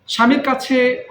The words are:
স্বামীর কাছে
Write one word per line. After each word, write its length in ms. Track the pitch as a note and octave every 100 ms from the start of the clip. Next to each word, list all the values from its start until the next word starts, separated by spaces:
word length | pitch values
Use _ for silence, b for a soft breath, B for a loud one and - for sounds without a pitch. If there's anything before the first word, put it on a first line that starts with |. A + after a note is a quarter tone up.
| -
স্বামীর 320 | - A#3+ C#4+
কাছে 640 | C4+ C4 - B3+ B3 B3 -